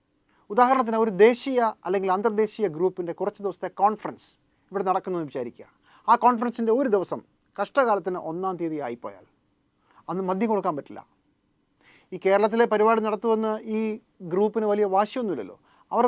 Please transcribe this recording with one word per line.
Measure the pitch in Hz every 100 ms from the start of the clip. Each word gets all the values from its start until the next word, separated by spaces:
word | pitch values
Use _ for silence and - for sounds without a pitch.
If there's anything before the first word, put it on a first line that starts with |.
| _ _ _ _ _
ഉദാഹരണത്തിന്, | 214 247 262 226 226
ഒരു | 226 180 220
ദേശീയ | 240 269 247 226 - -
അല്ലെങ്കിൽ | 196 190 185
അന്തർദേശീയ | 226 208 208 - 202 156
ഗ്രൂപ്പിൻ്റെ | 185 185 170 160
കുറച്ച് | 190 - 196
ദിവസത്തെ | 180 185 -
കോൺഫറൻസ് | 202 208 170 113 - _ _ _ _
ഇവിടെ | 190 185
നടക്കുന്നു | 185 190 180
എന്ന് | 151
വിചാരിക്കുക. | 135 120 - - _ _ _ -
ആ | 233
കോൺഫറൻസിൻ്റെ | 240 240 240 240 226 240
ഒരു | 294
ദിവസം | 202 170 131 - _ _ -
കഷ്ടകാലത്തിന് | 202 285 240 202 185 180 160
ഒന്നാം | 170 190 175
തീയതി | 165 156 127
ആയിപ്പോയാൽ | 120 107 95 85 _ _ _ _ _ _ _ -
അന്ന് | 175 185
മദ്യം | 190 220
കൊടുക്കാൻ | 208 185 147
പറ്റില്ല. | - 104 - _ _ _ _ _ _ _ _ _ _
ഈ | 185
കേരളത്തിലെ | 190 196 214 226 240
പരിപാടി | 208 220 226 214
നടത്തുമെന്ന് | 214 233 220 220 220 226 214
ഈ | 220 214 _ _ 175
ഗ്രൂപ്പിന് | 180 208 220 214
വലിയ | 208 202
വാശിയൊന്നുമില്ലല്ലോ. | 190 214 262 220 139 92 - _ _ _
അവർ | 202